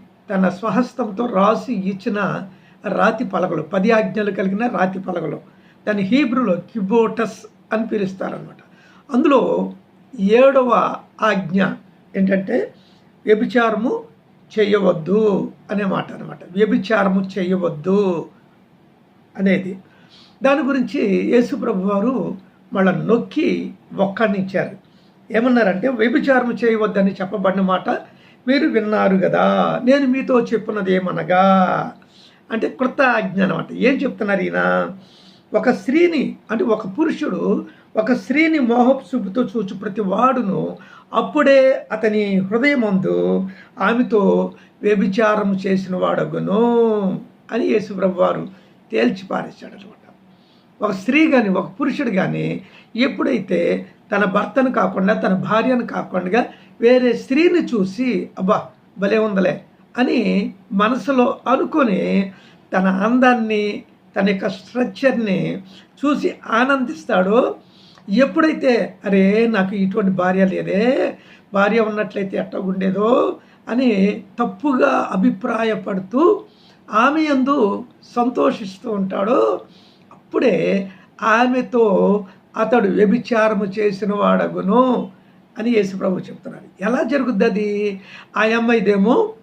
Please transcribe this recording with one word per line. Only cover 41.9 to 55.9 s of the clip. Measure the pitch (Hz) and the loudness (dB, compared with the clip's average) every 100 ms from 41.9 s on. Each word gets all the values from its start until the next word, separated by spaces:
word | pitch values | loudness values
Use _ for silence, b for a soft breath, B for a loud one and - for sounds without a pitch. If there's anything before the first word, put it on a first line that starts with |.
అతని | 214 220 214 202 190 | -2 0 0 0 0
హృదయమందు | 190 233 285 277 214 185 180 175 180 185 190 B B - | 0 0 2 2 2 0 0 0 0 0 -2 B B -4
ఆమెతో | 196 240 - 214 190 180 185 B B _ | 0 0 2 2 4 2 0 B B _
వ్యభిచారం | 208 202 202 233 214 214 196 | 0 2 2 2 2 2 0
చేసిన | 190 196 185 185 180 | -2 0 -2 -2 -2
వాడగును | 180 170 151 160 165 202 240 233 226 214 196 - - - - | 0 0 -2 -4 0 2 2 4 2 2 -2 -4 -8 -20 -8
అని | 233 269 | -2 0
యేసు | 220 196 | 0 -2
ప్రభు | 190 190 175 | -2 -2 0
వారు | 180 160 165 B B B _ | 0 -2 -8 B B B _
తేల్చి | 220 240 190 - | -2 0 -2 -6
పారేశాడు | 196 - - - | -8 -8 -14 -20
అనమాట. | - - - _ _ _ b b b b - | -20 -20 -20 _ _ _ b b b b -8
ఒక | 202 | -6
స్త్రీ | 190 - 285 320 | -4 -2 2 4
కానీ | 262 202 | 4 2
ఒక | 180 - - | -2 -4 -4
పురుషుడు | 285 - 247 | -4 -2 -2
కానీ | 185 156 156 160 190 B B B 220 | -2 -2 -4 -4 -6 B B B -2
ఎప్పుడైతే | 262 - 302 233 196 175 175 190 B B - | -2 -2 -2 -2 -2 -2 0 -2 B B -6
తన | 202 | -2
భర్తను | 202 196 220 269 254 | 0 0 -2 0 0
కాకుండా, | 226 185 190 190 | 0 -2 0 0
తన | - 220 | 0 0
భార్యను | 185 147 220 254 247 | -2 0 0 2 0
కాకుండా | 202 | -2